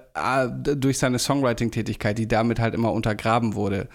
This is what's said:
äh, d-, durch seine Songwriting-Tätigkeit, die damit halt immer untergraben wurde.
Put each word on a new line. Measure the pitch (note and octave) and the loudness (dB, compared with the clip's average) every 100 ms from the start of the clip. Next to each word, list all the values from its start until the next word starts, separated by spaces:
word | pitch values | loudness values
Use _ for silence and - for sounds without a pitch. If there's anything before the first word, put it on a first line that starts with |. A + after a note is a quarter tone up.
| - | -6
äh, | - F2 C3+ B2+ | -6 0 0 0
d-, | C3 C3 C#3+ | -2 -2 0
durch | C3+ C3 | 0 2
seine | C3 B2 | 0 0
Songwriting-Tätigkeit, | - C#3+ C3 A2+ A#2 A#2 G#2+ G#2 A2 G#2+ | 0 2 2 2 0 -2 -4 -2 -2 -2
die | A2 | 0
damit | A2 A#2 A#2 | 2 2 2
halt | A#2 A2 | 0 0
immer | A2+ | 0
untergraben | G2+ A2 G#2 A#2 A#2 A#2 G2+ | 0 0 -2 0 2 2 0
wurde. | G2+ G2 - | -2 -2 -4